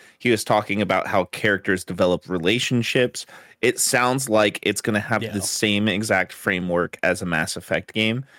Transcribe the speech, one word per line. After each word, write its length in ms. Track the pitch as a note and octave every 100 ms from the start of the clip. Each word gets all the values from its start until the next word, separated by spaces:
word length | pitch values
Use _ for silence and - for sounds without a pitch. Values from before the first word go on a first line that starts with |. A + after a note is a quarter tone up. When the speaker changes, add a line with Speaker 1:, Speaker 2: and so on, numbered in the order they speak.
| - _
Speaker 1:
He 100 | B2
was 140 | A2
talking 360 | - A2 - G2+
about 280 | F#2+ F#2 -
how 160 | G2+
characters 600 | F2+ - A2 G2 - F#2
develop 440 | - F2+ F2+ F2 -
relationships. 1000 | F2 E2 A#2+ - B2 A2 C3+ B2 - - - - _
It 160 | B2 -
sounds 480 | - B2+ B2 C3 C3
like 300 | G#2+ G#2 -
it's 180 | - G2+
gonna 180 | - G#2
have 220 | - A2
Speaker 2:
Yeah. 100 | A2
Speaker 1:
the 80 | G2+
same 480 | - - A2 G#2 G#2+
exact 440 | F#2+ G#2+ F#2+ F#2
framework 680 | - - F#2 F2+ F2 E2 -
as 200 | F2+ F2+
a 40 | F2+
Mass 300 | E2 D#2 F2
Effect 360 | - D#2+ -
game 300 | A2 A2 A#2+ C3+